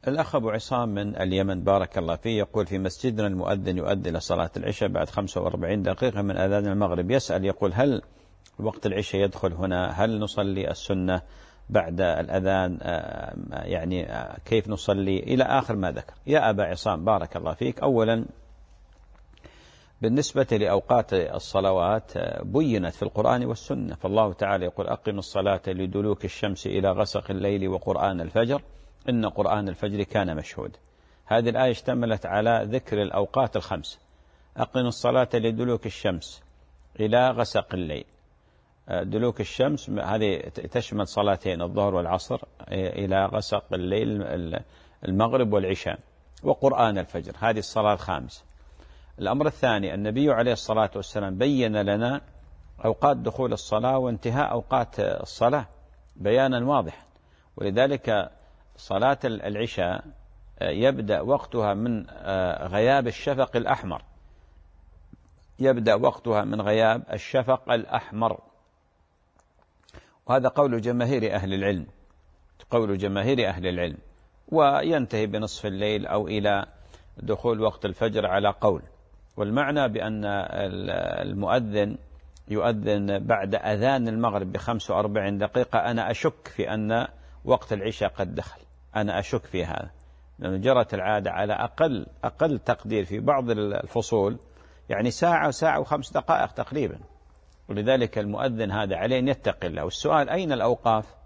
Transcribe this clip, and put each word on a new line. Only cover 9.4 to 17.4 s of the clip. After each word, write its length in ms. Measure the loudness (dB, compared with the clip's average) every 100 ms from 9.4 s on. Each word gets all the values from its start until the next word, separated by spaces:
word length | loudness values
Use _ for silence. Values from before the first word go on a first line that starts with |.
| -4
هنا؟ 380 | -2 -2 0 -2
هل 280 | 0 0 0
نصلي 520 | -4 -2 -2 -2 -4
السنة 520 | -6 -4 -2 0 -2 -4 -20 -20 -20 0
بعد 300 | 0 0 0
الأذان؟ 760 | 2 2 0 0 2 2 0 -2
آه، 520 | -4 -4 -6 -10 -10 -10 -10 -8
يعني، 480 | -4 -4 -2 -4 -4
آه، 240 | -8 -8 -12
كيف 240 | 0 0 0
نصلي؟" 500 | -4 0 0 2 0
إلى 260 | 0 2
آخر 320 | 4 2 2 -2
ما 140 | -2
ذكر. 240 | -4 -10 -16 0
يا 240 | 4 4
أبا 140 | 2
عصام، 400 | 0 -2 -2 0
بارك 320 | 2 2 0
الله 180 | -6